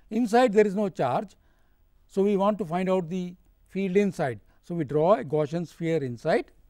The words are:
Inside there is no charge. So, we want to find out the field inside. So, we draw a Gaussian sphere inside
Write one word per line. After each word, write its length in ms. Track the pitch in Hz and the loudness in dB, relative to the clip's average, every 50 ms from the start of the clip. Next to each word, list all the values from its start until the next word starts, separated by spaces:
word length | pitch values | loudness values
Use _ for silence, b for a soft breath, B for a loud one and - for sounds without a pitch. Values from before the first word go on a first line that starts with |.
| - - | -14 -6
Inside 420 | 214 220 254 208 202 240 262 254 185 | -4 -2 0 2 4 4 4 6 6
there 140 | 214 214 | 4 4
is 80 | 208 180 | 4 2
no 160 | 208 214 190 | -2 -4 -4
charge. 460 | - - 156 127 123 165 214 190 - _ _ _ _ _ _ _ _ _ _ _ _ _ _ _ | -2 -2 -2 -2 -2 -2 -4 -6 -14 _ _ _ _ _ _ _ _ _ _ _ _ _ _ _
So, 120 | - 196 190 | -2 0 0
we 140 | 208 208 | 2 2
want 220 | 185 196 202 214 185 | 2 2 0 0 -2
to 60 | 214 | -4
find 240 | 156 160 180 190 180 | -4 -4 -2 0 0
out 200 | 185 190 180 156 | 0 0 -2 -4
the 260 | 180 185 180 180 180 - _ _ _ _ _ _ | -6 -8 -8 -8 -12 -16 _ _ _ _ _ _
field 280 | - 190 196 196 180 | -6 -4 -2 0 2
inside. 440 | 202 208 196 165 - 160 131 117 101 - _ _ _ _ | 2 2 2 0 -2 -4 -4 -4 -8 -12 _ _ _ _
So, 100 | - 175 | -8 -6
we 100 | 170 156 | -6 -4
draw 300 | 117 143 151 156 175 208 | -2 0 2 4 4 4
a 100 | 269 240 | 2 0
Gaussian 420 | 135 147 151 151 139 156 170 175 | -2 -2 -2 -2 -2 -4 -6 -6
sphere 360 | 147 - - 170 160 165 160 139 | -8 -10 -8 -4 -2 -2 -2 -2
inside 480 | 127 120 113 - 156 180 254 330 - - _ _ | -4 -8 -6 -2 -2 0 -2 -2 -6 -14 _ _